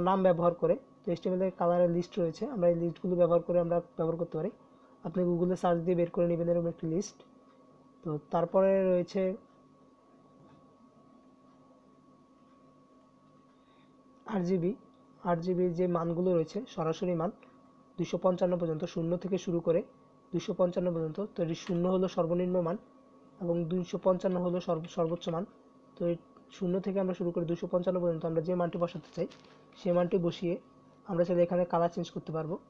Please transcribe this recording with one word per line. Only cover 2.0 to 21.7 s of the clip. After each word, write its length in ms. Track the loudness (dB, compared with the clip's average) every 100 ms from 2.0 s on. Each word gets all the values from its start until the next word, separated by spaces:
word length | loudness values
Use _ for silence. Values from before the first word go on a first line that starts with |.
| -2 -2
রয়েছে, 240 | -2 -2 -6
আমরা 120 | 0 2
এই 40 | 2
লিস্টগুলো 320 | 0 -2 -2 2
ব্যবহার 220 | 4 4 2
করে 120 | 0
আমরা 140 | 2 0 -2 -4
ব্যবহার 180 | -2 -2
করতে 140 | -4 -4
পারি। 120 | -6 -8 -20 -20 -20 -14 -6
আপনি 140 | -2 0
Google-এ 260 | 2 0 2
সার্চ 160 | 2 2 2
দিয়ে 100 | 0
বের 100 | 0
করে 120 | 2 0
নেবেন 180 | 2 0
এরকম 140 | 0 0
একটি 120 | -4 -2
লিস্ট। 240 | -2 -4 -10 -20 -20 -20 -20 -20 -20 -20 -12
তো 80 | -6 -6 -2
তারপরে 380 | 0 2 4 4 4 4
রয়েছে 320 | 2 0 -2 -2 -4 -12 -20 -20 -20 -20 _ _ -20 -20 -20 -20 -20 -20 -20 -20 -20 -20 -20 -20 _ _ -20 -20 -20 _ -20 -20 -20 _ _ -20 -20 -20 -20 -20 -20 -20 _ -20 -20 -20 _ _ -20 -20 -20 -20 -18 -6
আরজিবি, 380 | -4 -2 -2 -2 -6 -12 _ _ -8 -2
আরজিবির 420 | -2 0 0 0 0
যে 80 | 0 0
মানগুলো 340 | 0 0 2 2
রয়েছে, 220 | 0 -4 -8
সরাসরি 400 | -4 -4 -2 -2 0
মান 100 | -2 -6 -18 -20 -20 -20 -12 -6
দুইশো 180 | -4 0
পঞ্চান্ন 300 | 0 2 0 0
পর্যন্ত, 220 | -2 -4 -6
শূন্য 180 | -4 -2 -2
থেকে 140 | -2 -4 -2
শুরু 120 | -2 2
করে 140 | 0 0 -12 -20 -20 -6
দুইশো 200 | -6 -2 0
পঞ্চান্ন 280 | 0 2 -2
পর্যন্ত। 240 | -2 -4 -6 -6
তো 40 | -4
এটি 120 | -4 -4
শূন্য 200 | -4